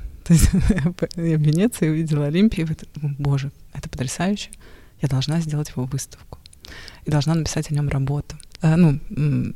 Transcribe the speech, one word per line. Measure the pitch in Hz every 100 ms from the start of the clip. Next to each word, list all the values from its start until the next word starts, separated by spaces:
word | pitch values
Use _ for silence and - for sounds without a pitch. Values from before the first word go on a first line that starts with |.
| -
<laughs> | -
То | -
есть | 165 - 190 - 190 151 175 190 -
я | 165 156
в |
Венеции | 151 156 226 - 156
увидела | 156 160 147 147
Олимпиева, | 165 220 196 160
и |
вот, | 160 -
думаю: | - 147 139
«Боже, | 143 139 139 - -
это | - -
потрясающе, | - 131 - 175 202 - - - - - -
я | 143
должна | 131 135 165
сделать | 160 151 147
его | -
выставку | 131 135 - - - - - - - - - - -
и |
должна | 147 151
написать | 165 151 - 151
о |
нем | 147 143
работу». | 135 135 143 - - - -
Э, | 160 160
ну, | 170 143 -
м, | - 147 131 -